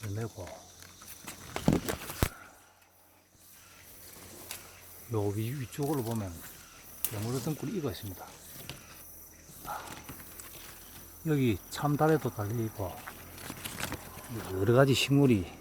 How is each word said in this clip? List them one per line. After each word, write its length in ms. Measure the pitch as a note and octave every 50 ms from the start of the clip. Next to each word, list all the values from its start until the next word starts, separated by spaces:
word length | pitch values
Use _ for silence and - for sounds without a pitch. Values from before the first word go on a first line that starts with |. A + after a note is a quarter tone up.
| A2+
열매고, 420 | G#2 G2+ G#2+ A#2 A2 - - F2+ E2 - - - - - - - - - - - - - - - - - - - - - - - - - - - - - - - - - - - - - - - - - - - - - _ - _ _ _ - - - - _ _ _ - - - - - - - - - - - - - - - - - - - - - - - - - - - - - - - - - - - A#2
요 80 | G#2+ G2+ G#2
위, 220 | G2 G#2+ A2 A2+ C3 D3+
위쪽으로 440 | B2+ - - - C#3+ C#3 D#3+ C#3 A#2
보면 300 | A2 A#2 A2+ G#2 F#2 E2+ D#2+ - - - - - - - - - - - - -
개무르 360 | - A#2 G#2+ G#2 A#2 B2 C3+
등굴이 380 | A2+ E3 D3+ - - C#3+ A3+ G3
익어 140 | D3 C3
있습니다. 340 | F#2 - - G2+ F2+ - - - - - - - - - - - - - - - - - - - - - - - - - - - - - - - - - - - - - - - - - - - - - - - - - - - - - - - - - - - - - - D#3+
여기 300 | D3+ C#3+ C3 B2 G#2 F2 - -
참다래도 600 | - - - C#3+ D3 C#3 D#3 D#3 D#3+ D3 - B2
달려있고, 640 | - - G#2 G2+ A2+ A#2+ A2+ A2 - - G2+ F2 E2+ - - - - - - - - - - - - - - - - - - - - - - - - - - - A#2+ A2 F#2+ F2+ F#2
여러 200 | F#2+ G2 G#2 A#2+
가지 200 | B2 C#3 C3+ C3
식물이 520 | G#2+ - - C#3 C#3 C#3+ C3+ A#2+ G2+ F2 - - -